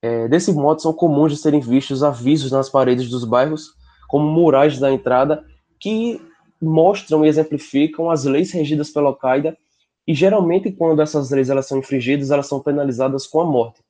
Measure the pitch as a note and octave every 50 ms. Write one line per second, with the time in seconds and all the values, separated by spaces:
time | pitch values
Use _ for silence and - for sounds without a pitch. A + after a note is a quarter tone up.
0 | - A#2 A#2 A#2 A2+ A2+ C3+ F3 F#3 - F#3+ D3 C#3 D3 D#3+ D#3 - E3 D#3+ D#3+
1 | - E3 D3 C#3 D3+ D#3+ C#3+ D3 - D#3 D3 D3 C3+ A#2 A#2+ C3+ C3+ - C#3 C3
2 | C#3+ D3 C3+ A#2+ A#2 C3 D3+ D#3+ C3+ C3 C3 C3+ C3+ C3+ - C#3 C3 B2+ B2 B2
3 | B2+ A#2+ A#2+ B2+ A#2+ A2+ A2+ B2 C3 D3+ D#3 D3+ - - _ _ _ _ _ _
4 | _ _ - C#3+ D3+ D3+ D#3 E3+ E3+ D#3+ C#3 C3+ C#3+ D3+ C#3+ B2+ C3+ C3+ C3+ C3
5 | - - B2+ B2+ C3+ D3 D#3 D3+ - - - _ _ _ _ _ - G3 A3 A3
6 | A3+ A#3+ A3+ - - - _ _ _ _ _ _ - D#3+ D#3+ D#3+ D#3+ F3+ G#3 G3
7 | - - D3+ D#3 D#3 D#3 D3+ D3+ D#3 D#3 D3+ C#3+ - - - C#3 D3 D#3 D#3 -
8 | E3 E3+ E3 D3+ C3 C#3 C3+ C#3+ F3 F#3 - F3+ D#3 C#3 D3+ D3 D3+ D3+ - D3+
9 | D3 C#3 C3 - - C3 B2+ C#3 D3 D#3 D#3 _ _ _ _ _ _ _ _ _
10 | _ - E3 C3+ E3 F#3+ G3+ G#3+ F#3 E3 E3+ F#3+ F#3+ - - - E3+ E3 D#3+ D3+
11 | D3+ D3+ D3+ D3+ C#3 B2+ C#3+ C#3 C3 B2+ C#3 C3+ C3+ - C#3 C3+ C3+ - C#3 C3
12 | A#2+ B2 C#3 D3 C#3 C3+ D3 C#3+ C#3 - D3 C3+ C3 D3 C#3+ D3 C#3+ C#3 B2+ A2+
13 | C3 C3+ C3+ C3+ C3+ - - D#3 E3+ E3+ C#3+ B2 A#2 A#2 - _ _ _